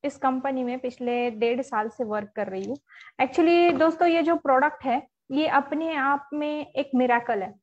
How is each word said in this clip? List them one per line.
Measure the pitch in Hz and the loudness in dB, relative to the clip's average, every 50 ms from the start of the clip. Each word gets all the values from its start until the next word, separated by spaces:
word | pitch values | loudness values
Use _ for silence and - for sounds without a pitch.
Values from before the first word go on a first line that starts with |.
| - | -6
इस | 285 - | -8 -8
company | - - 262 262 262 254 277 269 262 254 | -2 -2 -2 -2 0 -4 -4 -4 -2 -4
में | 240 247 254 | -4 -6 -6
पिछले | 254 247 247 - 254 240 240 240 240 247 | -6 -8 -8 -6 -4 -4 -2 -2 -2 -4
डेढ़ | 220 214 233 233 240 240 | -2 -2 0 0 0 -2
साल | 262 262 240 214 214 226 | -4 -4 -2 -2 -2 -4
से | 226 - 254 | -4 -6 -6
work | 214 214 214 208 208 _ | -4 -4 -6 -6 -6 _
कर | 220 202 | -6 -6
रही | 196 190 190 190 | -6 -6 -8 -6
हूँ। | 202 262 285 _ _ - - - - _ - | -8 -8 -10 _ _ -20 -20 -20 -20 _ -2
Actually | 247 254 - - 330 330 339 349 349 349 330 262 | -2 0 2 2 4 6 6 6 6 4 4 4
दोस्तों, | 311 320 320 320 359 349 | 2 2 4 4 2 4
ये | 330 339 311 | 4 4 2
जो | 320 339 | 2 0
product | 330 _ - 262 262 269 302 302 - - | 0 _ 2 4 4 4 2 0 -2 -4
है, | 269 233 262 - _ _ _ _ _ | -2 -2 -2 -4 _ _ _ _ _
ये | 262 277 311 | -2 -2 0
अपने | 311 - 277 277 - 302 294 320 320 320 | 2 2 0 0 0 -4 -4 -2 -2 -2
आप | 285 262 277 285 277 277 - - | -2 0 0 0 -2 -4 -8 -6
में | 294 294 302 302 302 294 | -6 -4 -4 -4 -6 -8
एक | - _ - 285 - - | -8 _ -6 -6 -2 0
miracle | 247 254 247 240 240 240 - 233 208 185 | 0 2 2 2 0 0 -2 -4 -4 -4
है। | - - _ | -8 -12 _